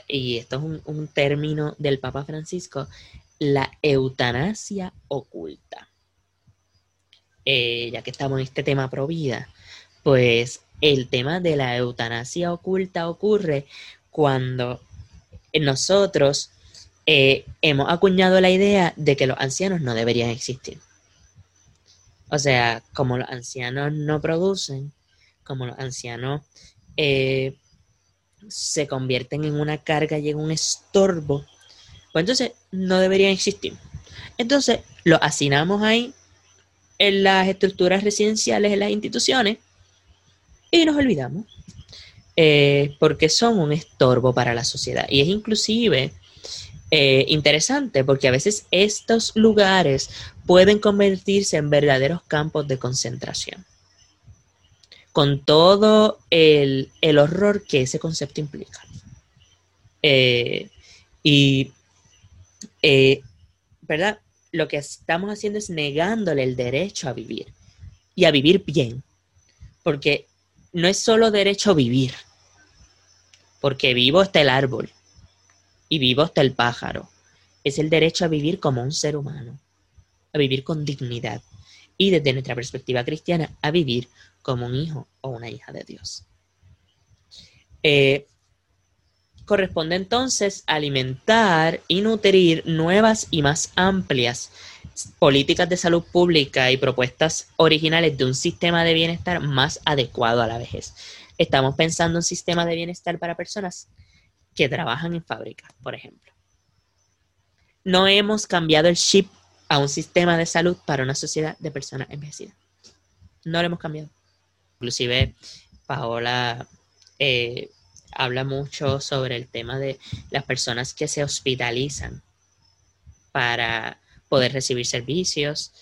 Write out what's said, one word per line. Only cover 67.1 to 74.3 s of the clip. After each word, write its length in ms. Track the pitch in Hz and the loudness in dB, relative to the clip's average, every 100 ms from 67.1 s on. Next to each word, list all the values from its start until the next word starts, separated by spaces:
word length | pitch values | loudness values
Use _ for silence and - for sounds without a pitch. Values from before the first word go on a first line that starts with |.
vivir, 400 | 113 110 113 - - _ _ - - _ | -10 -10 -12 -14 -20 _ _ -20 -20 _
y 100 | - | 2
a 80 | 170 | 4
vivir 320 | 147 143 190 | 4 4 4
bien, 400 | - 151 120 127 - _ _ _ _ _ - _ | 2 -2 -2 -6 -16 _ _ _ _ _ -20 _
porque 420 | 175 147 151 143 - _ _ _ _ | -6 -2 0 -2 -4 _ _ _ _
no 140 | 175 170 | -2 0
es 120 | 196 | 2
solo 320 | - 220 226 | 2 4 4
derecho 400 | 208 196 196 208 | 2 0 2 2
a 40 | |
vivir, 400 | 165 120 127 131 - - _ _ _ _ _ _ _ _ _ _ _ _ _ | 4 4 2 0 -4 -20 _ _ _ _ _ _ _ _ _ _ _ _ _
porque 340 | 139 131 135 | -4 0 0
vivo 280 | 123 123 170 | 2 4 4
está 180 | 196 | 4